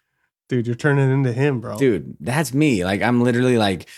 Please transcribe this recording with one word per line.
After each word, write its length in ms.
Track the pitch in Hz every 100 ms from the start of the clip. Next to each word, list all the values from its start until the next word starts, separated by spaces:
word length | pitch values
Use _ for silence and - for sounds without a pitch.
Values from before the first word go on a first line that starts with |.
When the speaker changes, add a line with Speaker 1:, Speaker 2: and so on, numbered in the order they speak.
| _ _ _ _ _
Speaker 1:
Dude, 160 | 127 117
you're 100 | 120
turning 360 | 151 143 135
into 200 | 135 131
him, 280 | 120 147 127
bro. 160 | 110 107
Speaker 2:
Dude, 400 | 139 95 65 -
that's 360 | 82 135 135 135
me. 280 | 156 107
Like, 200 | 90 101
I'm 180 | 107 120
literally 380 | 123 120 127 120
like, 280 | 101 90 -